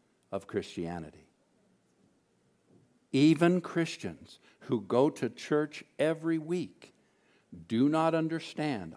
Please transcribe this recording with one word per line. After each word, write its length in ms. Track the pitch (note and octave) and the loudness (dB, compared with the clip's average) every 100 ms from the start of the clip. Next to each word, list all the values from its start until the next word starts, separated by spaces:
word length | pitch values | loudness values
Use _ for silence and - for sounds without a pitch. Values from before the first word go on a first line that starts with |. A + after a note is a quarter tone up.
| _ _ _ | _ _ _
of 160 | G2 - | -10 -6
Christianity. 800 | G#2 F2+ - E2+ E2+ D#2 - - _ _ _ _ _ _ _ _ _ _ _ _ _ _ - _ _ _ | -6 -6 -6 -6 -8 -10 -16 -20 _ _ _ _ _ _ _ _ _ _ _ _ _ _ -20 _ _ _
Even 500 | C3+ D3 D#3+ E3+ F3+ | 4 6 6 6 4
Christians 800 | - F3 E3 - F#2+ D#2+ - - _ _ | 0 -2 -2 -4 -10 -10 -16 -20 _ _
who 220 | - A#2+ | -4 -4
go 280 | G2 A#2+ C#3+ | 0 2 2
to 180 | C#3+ B2 | 0 -6
church 540 | - - D3+ D3+ - - - | -6 -2 0 0 -6 -12 -2
every 400 | D3+ D#3+ D#3+ D#3+ | -2 0 -2 -4
week 560 | D#3 F3+ D3 - - _ _ _ _ _ _ E2+ E2 | -2 -4 -6 -12 -20 _ _ _ _ _ _ -20 -4
do 220 | A2+ C#3 | 2 2
not 260 | D#3+ D#3+ | 4 4
understand. 800 | D#3+ D#3+ D#3+ - - D3+ A#2+ E2+ | 2 0 -4 -6 -4 -4 -4 -6